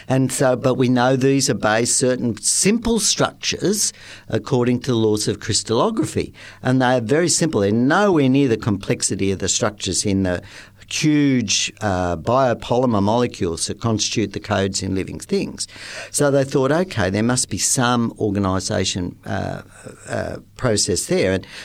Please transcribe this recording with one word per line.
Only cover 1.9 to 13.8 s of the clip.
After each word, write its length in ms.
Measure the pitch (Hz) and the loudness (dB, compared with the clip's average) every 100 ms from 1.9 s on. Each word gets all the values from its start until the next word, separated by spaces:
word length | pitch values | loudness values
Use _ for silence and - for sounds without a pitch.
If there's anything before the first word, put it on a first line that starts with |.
| - 127 127 120 104 | 2 0 0 -2 -2
simple 600 | - - 185 233 233 226 | -2 0 2 2 0 0
structures 960 | - - 127 - - - 160 214 - - - - - | 0 0 -2 -4 -8 -2 0 0 -2 -6 -16 -18 -6
according 540 | 110 107 127 120 123 | -6 0 0 2 0
to 100 | 131 | 0
the 60 | 117 | 2
laws 320 | 110 107 - | 2 2 -2
of 100 | 98 | -4
crystallography. 920 | - 104 - 113 196 226 - 98 69 - - - | -4 -4 0 0 2 0 -2 -4 -6 -10 -20 -6
And 200 | 127 131 | 0 2
they 160 | 127 127 | 4 2
are 40 | |
very 280 | 110 147 175 | 2 2 2
simple. 320 | - 160 113 | 2 0 2
They're 100 | 101 | 2
nowhere 560 | 110 131 175 208 165 131 | 2 2 4 4 4 4
near 220 | 139 139 | 4 4
the 80 | 110 | 2
complexity 760 | 123 98 - 120 - 98 98 | 0 -2 -2 -4 -2 -2 -2
of 80 | 92 | -2
the 80 | 92 | -2
structures 580 | - 110 104 - 85 107 | -2 -2 -2 -4 -2 0
in 180 | 98 | 0
the 200 | 92 90 - - - - - | 0 -2 -6 -18 -20 -20 -10
huge, 840 | - 151 147 143 127 101 - - - | -2 2 4 4 2 0 -2 -4 -4
uh, 380 | 107 90 90 85 | -2 0 0 -2
biopolymer 840 | 113 127 131 110 - 120 131 107 | 0 2 2 0 0 0 2 2
molecules 640 | 101 120 123 - 90 82 - | 2 2 0 -2 -4 -2 -6
that 120 | |
constitute 540 | - | -4